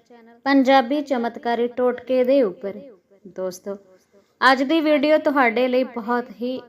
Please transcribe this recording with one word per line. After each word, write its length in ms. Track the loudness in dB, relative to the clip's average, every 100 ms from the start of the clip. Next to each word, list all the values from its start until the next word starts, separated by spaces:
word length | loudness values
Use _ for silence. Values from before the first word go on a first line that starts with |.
| _ -20 _ _ 0
ਪੰਜਾਬੀ 540 | 2 4 4 4 -2
ਚਮਤਕਾਰੀ 640 | -2 -4 -4 -6 -4 -2 -2
ਟੋਟਕੇ 540 | -2 -2 -2 -2 0
ਦੇ 180 | 2 2
ਉੱਪਰ। 300 | 2 -2 -12 -12 -18 -20 _ _ -18 -10
ਦੋਸਤੋ, 400 | -8 -8 -12 -14 _ _ _ _ _ 0
ਅੱਜ 220 | 2 2
ਦੀ 180 | 2 0
ਵੀਡੀਓ 380 | 2 2 2 2
ਤੁਹਾਡੇ 480 | 2 0 0 0 0
ਲਈ 160 | 0 -2
ਬਹੁਤ 360 | -6 -4 -4 -6 -10
ਹੀ 120 | -8 -10